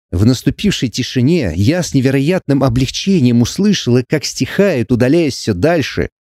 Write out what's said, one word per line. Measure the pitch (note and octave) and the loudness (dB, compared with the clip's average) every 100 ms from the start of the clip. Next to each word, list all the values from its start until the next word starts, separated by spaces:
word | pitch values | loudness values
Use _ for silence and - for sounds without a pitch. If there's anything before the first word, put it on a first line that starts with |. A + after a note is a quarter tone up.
| _ | _
В | E2+ G#2+ | 0 2
наступившей | B2+ - - G#3 - C3 | 2 -2 -2 -2 -2 -4
тишине | A2+ B2 C3 B2 F3 G#2+ D#2 | -4 -4 0 2 2 0 0
я | G2+ F3 | 0 0
с | E3+ | -2
невероятным | C#3 B2+ C#3 C#3 F3+ - C#3+ | 0 2 0 0 -2 0 0
облегчением | C#3 A#2+ B2+ - - F#3+ B2 A#2+ | 2 0 -2 -2 0 2 4 2
услышала, | A#2+ - G3+ F#3 - B2 B2 | 2 0 0 0 2 0 0
как | D#3 | -2
стихает, | - - C3 - G3 D3 A2 | -4 -6 -4 0 0 0 0
удаляясь | B2 B2 E3 D#3+ - | 0 2 2 0 -2
всё | - | -4
дальше, | F2+ C#3 F3 C3 - - - | 0 0 0 -2 -4 -6 -8